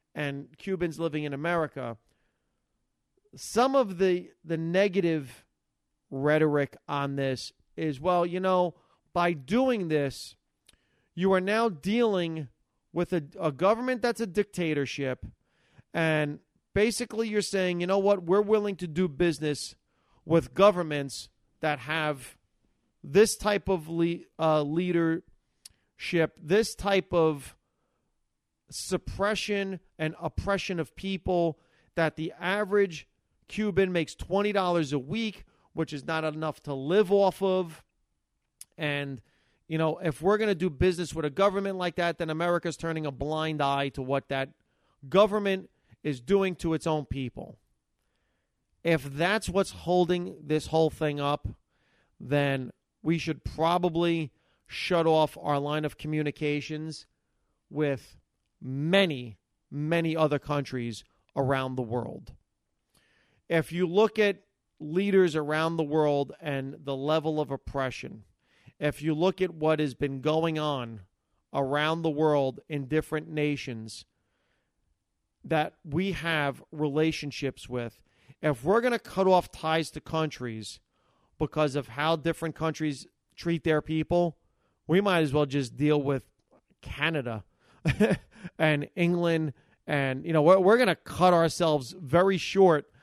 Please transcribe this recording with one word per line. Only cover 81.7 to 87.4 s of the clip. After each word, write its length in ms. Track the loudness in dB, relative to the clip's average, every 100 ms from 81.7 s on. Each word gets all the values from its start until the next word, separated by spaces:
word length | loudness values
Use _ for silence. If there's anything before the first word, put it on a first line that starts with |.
| 0
of 120 | -6
how 280 | -2 0 0
different 380 | 0 -4 -6
countries 520 | -4 -4 -2 -4 -6 -12 _ _ -8
treat 280 | -4 -2
their 180 | 2 0
people, 560 | 0 -4 0 2 2 -2 _ _ _ _ 0
we 140 | 2
might 200 | 4 2
as 120 | 2
well 140 | 2 0
just 300 | 0 -4 0
deal 260 | 2 2
with 220 | 2 -2 -4 _ _ _ _ _
Canada 640 | -12 -4 -2 -2 -4 -8